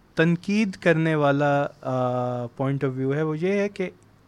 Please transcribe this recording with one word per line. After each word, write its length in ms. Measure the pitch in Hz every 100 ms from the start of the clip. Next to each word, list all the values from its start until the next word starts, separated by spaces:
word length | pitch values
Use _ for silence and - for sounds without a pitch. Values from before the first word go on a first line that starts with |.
| _
تنقید 580 | - 165 170 - 208 214
کرنے 420 | 185 180 160 160
والا، 520 | 156 143 143 143 143 143 -
آ، 680 | 131 131 127 123 123 123 120
پوائنٹ 380 | - 135 139
آف 60 | 139
ویو 200 | 127 131
ہے، 80 | 143
وہ 160 | 156 156
یہ 140 | 180
ہے 160 | 202 202
کہ 220 | 202 180 - - _